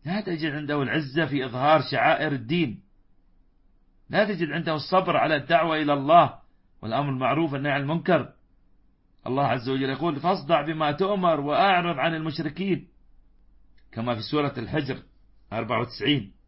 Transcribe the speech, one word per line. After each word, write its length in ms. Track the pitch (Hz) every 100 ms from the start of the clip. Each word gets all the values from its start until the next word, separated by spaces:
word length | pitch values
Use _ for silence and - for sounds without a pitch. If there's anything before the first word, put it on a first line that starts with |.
لا 160 | 147 196
تجد 320 | 202 170 156
عنده 300 | 143 147 147
العزة 440 | 131 127 143 135 156
في 180 | 139
إظهار 380 | 127 120 139 156 -
شعائر 420 | 135 135 151 156
الدين، 500 | 139 113 170 151 101 - _ _ _ _ _ _ _ _ _ _ _ _
لا 140 | 135
تجد 240 | 208 190 160
عنده 240 | 147 165
الصبر 420 | 156 139 185 180 151
على 200 | 131 156
الدعوة 400 | - 165 165 156
إلى 160 | 147
الله 460 | 143 135 170 151 - - _ _ _
والأمر 260 | 107 113 143
المعروف 440 | 131 127 139 165
والنهي 200 | 139 143
عن 80 | 139
المنكر. 520 | 139 170 - 165 123 - _ _ _ _ _ _ _ _ -
الله 200 | 127 139
عز 220 | 123 120
وجل 220 | 135 135
يقول: 300 | 135 165 139
"فاصدع 460 | 165 190 139 165 147
بما 260 | 156 151
تؤمر 480 | 147 190 202 180 156
وأعرض 580 | 143 143 196 180 175 156
عن 160 | 151
المشركين"، 760 | 160 160 143 160 147 196 175 - _ _ - _ _ _ - - - _
كما 220 | - 117
في 80 | 117
سورة 320 | 107 151 143 135
الحجر 440 | 113 156 135 - - _ _ - _
أربعة 280 | 110 110 113
وتسعين 520 | 117 - 107 147 101 -